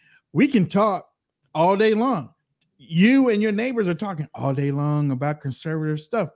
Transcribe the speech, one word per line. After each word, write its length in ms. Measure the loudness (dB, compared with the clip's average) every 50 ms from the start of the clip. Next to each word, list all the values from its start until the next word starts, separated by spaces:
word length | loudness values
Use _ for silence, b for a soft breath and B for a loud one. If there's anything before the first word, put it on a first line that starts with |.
| b b b b b _ 0
we 140 | 0 2
can 200 | 2 2 2 0
talk 420 | 2 2 0 2 0 0 -4 -6 _ _ _ _ _ _ _ _ _ -2
all 220 | 2 2 4 4
day 180 | 4 4 2 2
long. 360 | 2 0 0 -2 -2 -4 -8 _ _ _ _ _ _ _ _ _ _
You 500 | -12 -2 2 4 4 6 6 4 4 4
and 100 | 2 2 0
your 80 | 0 -2
neighbors 360 | -2 -4 -2 -2 -2 -2 -2
are 60 | -2
talking 340 | -4 -6 -8 -6 -8 -10 -10 -8
all 180 | -6 -4 -4 -2
day 160 | -2 -2 -2
long 400 | -2 -2 -2 0 0 0 0 -2
about 300 | -2 -2 -4 -4 -6 -6
conservative 600 | -8 -10 -10 -10 -8 -8 -6 -4 -4 -4 -6 -6
stuff, 300 | -8 -6 -4 -4 -4 -4 -6